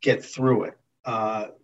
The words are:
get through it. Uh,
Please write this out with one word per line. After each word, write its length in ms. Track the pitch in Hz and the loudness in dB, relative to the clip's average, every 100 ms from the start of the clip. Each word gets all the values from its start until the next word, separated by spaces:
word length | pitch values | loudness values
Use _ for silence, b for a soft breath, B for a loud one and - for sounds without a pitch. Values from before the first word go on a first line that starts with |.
get 240 | 139 120 - | 0 0 -2
through 380 | - 131 117 | 0 2 2
it. 140 | - - _ _ 127 | 0 -8 _ _ -6
Uh, 420 | 113 107 110 107 - | -4 -2 -4 -8 -12